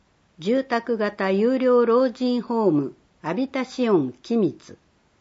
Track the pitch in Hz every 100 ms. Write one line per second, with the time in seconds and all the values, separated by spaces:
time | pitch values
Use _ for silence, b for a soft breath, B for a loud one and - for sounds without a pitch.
0 | _ _ _ - 170 262 262 233 233 220
1 | 208 202 190 196 233 262 254 247 233 240
2 | 262 - 254 247 - 233 202 147 131 -
3 | _ _ 151 190 269 269 247 - 233 180
4 | 131 - - 233 165 - - - _ _
5 | _ _